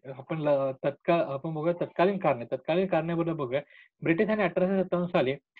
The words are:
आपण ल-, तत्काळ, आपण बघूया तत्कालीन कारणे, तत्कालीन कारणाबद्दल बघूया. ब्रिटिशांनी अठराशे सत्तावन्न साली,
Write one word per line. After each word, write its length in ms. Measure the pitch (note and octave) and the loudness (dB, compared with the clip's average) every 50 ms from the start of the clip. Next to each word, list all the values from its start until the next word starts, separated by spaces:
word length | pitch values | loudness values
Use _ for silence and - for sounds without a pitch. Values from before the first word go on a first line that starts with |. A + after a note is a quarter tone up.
| - | -10
आपण 340 | C3+ C3+ C3 C3 - E3 D#3+ | -14 -14 -14 -10 -8 -6 -4
ल-, 320 | D3 D3 C#3+ C#3 C3+ C3+ C3 - - | 0 2 2 2 2 -2 -4 -4 -4
तत्काळ, 340 | C#3+ C#3 - _ - E3+ E3+ | -6 -6 -4 _ 0 2 2
आपण 340 | D#3 - C#3 C#3 - E3 D#3+ | 2 0 -2 -6 -6 -6 -6
बघूया 320 | D3+ D3+ E3+ E3+ F3 D#3+ | -2 0 -2 0 0 -4
तत्कालीन 320 | - - - E3+ F#3+ G3+ F#3+ | -6 0 2 2 2 2 2
कारणे, 280 | F#3+ D#3+ C3+ A#2+ A#2+ | 2 0 0 0 -2
तत्कालीन 420 | A#2+ - C3+ - - D#3+ F3+ F#3+ F#3 | -6 -6 -6 -2 -2 0 0 0 2
कारणाबद्दल 460 | F3+ D#3+ D#3+ E3 E3+ E3 E3 E3+ D#3+ | 0 0 0 0 -2 0 0 0 -2
बघूया. 280 | D3+ C#3+ B2 B2 C#3+ D3 - - - - _ _ _ - | -2 -4 -2 -2 -4 -4 -6 -16 -20 -20 _ _ _ 0
ब्रिटिशांनी 400 | D#3 E3 E3 F#3 F#3 A3 G#3+ G3+ | 0 2 2 2 0 2 0 0
अठराशे 400 | E3 - F#3 F3+ F#3 G3 F#3+ F#3 | 0 2 2 2 2 2 0 0
सत्तावन्न 240 | F#3 - F3 F3+ F3 | 0 0 -2 -2 0
साली, 280 | - F3+ C#3+ B2+ C3+ D3 - _ _ - | 2 2 2 2 0 -4 -8 _ _ -20